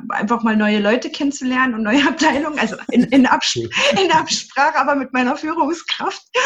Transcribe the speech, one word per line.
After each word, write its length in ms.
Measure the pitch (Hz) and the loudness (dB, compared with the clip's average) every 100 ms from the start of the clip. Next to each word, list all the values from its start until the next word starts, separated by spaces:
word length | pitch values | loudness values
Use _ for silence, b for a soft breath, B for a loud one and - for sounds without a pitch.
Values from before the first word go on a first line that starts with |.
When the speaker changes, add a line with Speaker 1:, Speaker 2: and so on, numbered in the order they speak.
| - | -6
Speaker 1:
einfach 340 | - 208 233 | -4 -2 0
mal 140 | 226 214 | 0 2
neue 220 | 208 208 | 2 2
Leute 300 | 202 254 311 | 2 0 -2
kennenzulernen 640 | - 277 - 254 254 262 220 | -4 -4 -2 -2 0 0 0
und 80 | |
neue 180 | 208 277 | 0 2
<laughs> 40 | 285 | 2
Abteilungen, 520 | - 302 269 311 294 | 2 0 0 -2 -2
also 160 | 226 - - | -4 -6 0
in, 120 | 240 233 | 2 4
in 200 | 269 254 | 4 4
Abs-, 300 | 302 - - | 2 0 -4
Speaker 2:
Cool. 120 | 113 480 554 392 | -6 -2 0 2
Speaker 1:
in 80 | 359 | 2
Absprache, 640 | 311 - - - 269 294 302 | 2 0 -4 -4 0 2 2
aber 180 | 262 285 | 0 0
mit 180 | 254 | -2
meiner 240 | 254 247 294 | -2 -2 -2
Führungskraft. 840 | 311 330 294 339 - - 370 - - 494 | -4 -2 -2 -4 -6 -6 -6 -8 -6 -2